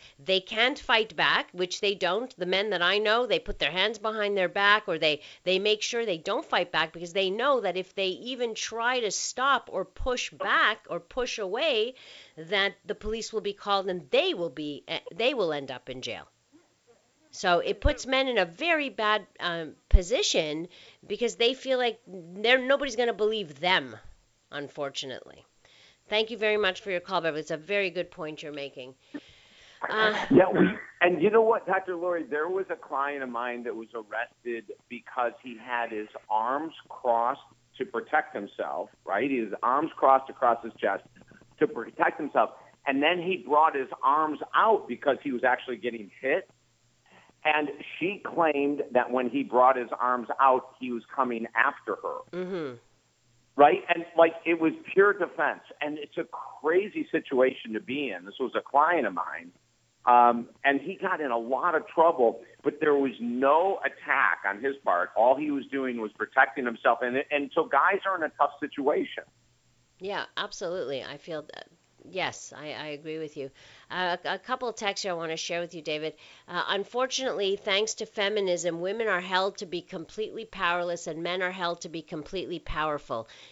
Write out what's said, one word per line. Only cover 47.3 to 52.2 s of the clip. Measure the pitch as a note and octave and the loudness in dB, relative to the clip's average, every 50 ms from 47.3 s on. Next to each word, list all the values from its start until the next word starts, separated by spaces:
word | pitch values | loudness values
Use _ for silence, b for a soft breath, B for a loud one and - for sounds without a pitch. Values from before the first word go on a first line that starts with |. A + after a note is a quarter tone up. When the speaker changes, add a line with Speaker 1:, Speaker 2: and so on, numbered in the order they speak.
| b _ - | b _ 0
Speaker 2:
And | D#3 D3+ D3+ D3+ C#3+ - - - - - - | 2 2 2 0 -2 -4 -10 -12 -14 -8 -4
she | G3+ A#3 B3+ - - | -4 -4 -4 -4 -8
claimed | - - E3 E3+ D#3 D3 C#3+ C#3+ C#3+ D3 C#3+ C#3+ - | -6 0 2 2 2 4 2 2 2 0 -2 -4 0
that | A#2 B2 A#2 - | 2 2 2 2
when | B2 B2+ B2+ A#2+ | 0 0 0 0
he | A#2 C#3+ C3 | -2 -2 -4
brought | G#2 G2+ B2 B2 C3 C3+ B2 | 2 4 6 8 8 6 4
his | A#2+ A2+ - - | 0 -6 -4 -2
arms | A#2+ B2 B2+ B2 A2+ - - - | 0 0 0 0 -2 -4 0 4
out, | C3+ C3+ B2+ B2+ - - - - | 6 6 6 4 2 -4 -14 -10
he | C3 B2+ | -8 -6
was | A#2+ A#2 A2 - - | -6 -6 -8 -8 -2
coming | - C3 A#2+ A#2+ A2+ A2+ - - | -2 -2 0 0 -4 -6 -4 0
after | A2+ B2 C#3 - - - - G2 | 2 2 2 0 -4 -6 -6 -6
her. | - - F2+ C#2+ - | -4 -4 -6 -6 -6